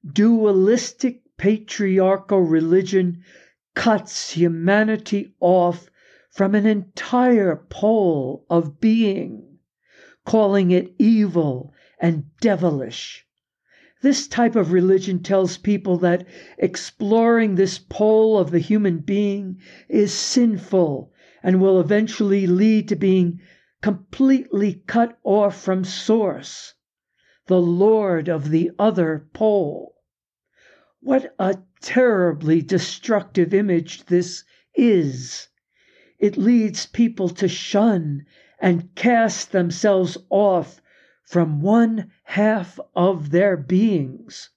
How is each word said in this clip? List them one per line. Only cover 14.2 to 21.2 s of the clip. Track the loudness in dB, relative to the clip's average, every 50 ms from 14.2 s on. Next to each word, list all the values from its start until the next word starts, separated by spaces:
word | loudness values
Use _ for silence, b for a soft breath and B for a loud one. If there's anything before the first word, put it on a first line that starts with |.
| -4
type | -6 -2 0 0 2 2
of | 0 0 2
religion | 2 2 4 4 2 2 0 -2 -6 -6
tells | -4 0 0 0 0 0 -4
people | -6 -2 -2 -2 -2 0 -2 -2 0
that | 2 0 0 -2 -4 B B B B B B
exploring | B -4 -4 -4 -6 -16 -16 _ _ -2 0 0 2 2 2 2 2 2 0 0
this | 0 0 -2 -2
pole | -10 _ _ -4 -2 0 2 4 4 4 4 2
of | 2 0 0
the | 0 -2
human | 0 0 0 0 2 0 -2
being | -2 -4 -4 -2 -2 -2 -2 -4 -6 -8 -12 -14 -16 B B B B B
is | B 0 0 0 0
sinful | -2 -8 -8 -2 0 2 2 2 0 -4 -6 -2 0 0 0 0 -2 -8 -10 _ b b